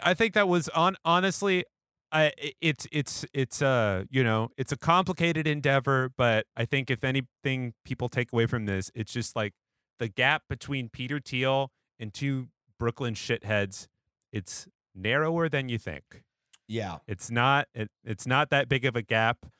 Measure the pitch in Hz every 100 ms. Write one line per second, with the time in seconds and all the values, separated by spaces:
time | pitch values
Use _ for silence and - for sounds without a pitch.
0 | 165 185 226 208 196 175 151 165 175 190
1 | 165 175 190 - 196 180 - _ _ _
2 | - 156 151 - 147 - 165 143 117 147
3 | 139 - 139 139 131 - 139 127 107 95
4 | 98 131 120 110 117 - 131 147 - 175
5 | 185 175 170 156 151 147 135 139 127 135
6 | 131 - 120 110 - - 117 139 127 123
7 | 131 135 127 _ 135 131 123 - - 127
8 | 123 - 123 117 113 123 104 95 95 120
9 | 107 120 113 117 104 _ _ _ _ -
10 | 113 110 127 156 - 135 - 139 117 -
11 | 127 143 - 127 131 135 135 _ _ -
12 | 110 - 139 135 123 _ _ - 117 -
13 | 123 110 - 117 104 107 101 98 - _
14 | _ _ _ 110 - - - _ _ 98
15 | 101 135 156 170 165 139 131 117 - 73
16 | _ - _ _ _ - - 110 98 78
17 | - 101 - 117 127 139 - 120 107 _
18 | 117 104 127 131 151 143 120 135 127 117
19 | 104 113 113 120 -